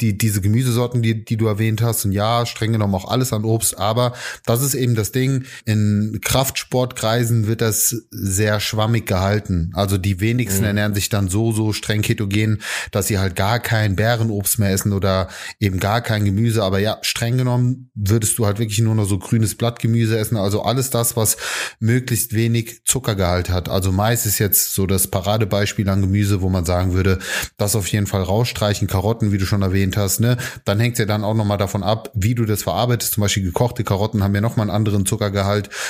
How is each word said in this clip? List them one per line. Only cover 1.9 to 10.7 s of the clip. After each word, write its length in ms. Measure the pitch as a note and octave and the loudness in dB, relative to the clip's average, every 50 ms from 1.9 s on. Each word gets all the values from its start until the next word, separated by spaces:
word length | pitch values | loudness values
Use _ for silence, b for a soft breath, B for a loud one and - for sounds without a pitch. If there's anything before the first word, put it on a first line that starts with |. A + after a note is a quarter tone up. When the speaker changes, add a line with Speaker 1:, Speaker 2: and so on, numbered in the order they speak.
| A2 - - | 0 0 0
Speaker 1:
und 80 | G2+ F#2+ | 0 0
ja, 340 | G2+ G#2 A2 A#2+ A#2+ A#2+ | 2 2 2 2 2 0
streng 240 | - - - A2+ A2 | -2 -4 -2 -2 0
genommen 240 | A2+ A2 G#2 G2+ F#2+ | 2 2 2 2 0
auch 100 | F2+ - | 0 0
alles 260 | - A2 B2+ C3 - | 0 0 0 0 0
an 140 | A2+ G#2+ G#2 | -2 -2 0
Obst, 320 | A2 A2+ A2+ - - - | 0 0 2 0 -2 -2
aber 360 | - F#2+ G#2+ A2 B2 B2 A#2+ A#2+ B B B B B - | -2 -2 0 2 2 0 0 -2 B B B B B -2
das 160 | - A#2 A#2 C#3+ | 0 0 2 0
ist 100 | C3+ - | 0 0
eben 220 | B2 B2+ B2 A#2 | 0 0 2 2
das 160 | A2 G2+ - | 2 0 0
Ding, 320 | - B2+ C3 C3+ C3+ B2+ C3 B B B B | 0 0 0 2 0 -2 -4 B B B B
in 540 | A#2 G#2+ G#2+ G#2 G#2 G#2 G#2 G#2+ G#2+ G#2+ G#2 - | 0 2 2 4 4 2 2 0 0 -2 -4 -4
Kraftsportkreisen 1200 | - - B2 C3+ - - - - - - B2+ B2+ B2 - - - A2 A2+ B2 A#2+ A2+ A#2+ A2+ G#2 | 0 0 0 0 0 -2 -6 -6 -2 0 0 0 -2 -4 -2 -2 0 2 2 2 2 2 2 2
wird 160 | G#2+ A2+ A2 | 2 0 0
das 460 | A#2 A2+ G2+ - - - B2 A2 - _ | 0 0 0 0 0 -2 -2 -4 -8 _
sehr 500 | - G#2+ G2 G2 F#2+ G2 G#2+ G#2+ G#2+ G#2 | -8 -4 -2 -2 0 2 2 2 2 0
schwammig 460 | - - - G#2+ G#2+ A2 A2+ A2 - | -2 -2 -2 0 0 2 0 0 0
gehalten. 640 | - G2+ F2+ F#2+ G2 G#2 G#2+ - - F#2 F2 E2 F#2+ F#2 | 0 0 0 2 2 0 0 0 -2 -2 -2 -2 -2 0
Also 240 | F#2 G2+ F#2+ G2+ F#2+ | 0 0 2 0 0
die 200 | F2 G2+ G2 F2 | 0 0 0 0
wenigsten 420 | G#2 A2+ A#2+ B2 A#2+ G2 G2 G2 | 0 0 0 0 0 0 0 0
Speaker 2:
Mhm. 60 | G2 | 0
Speaker 1:
ernähren 280 | G#2 | 2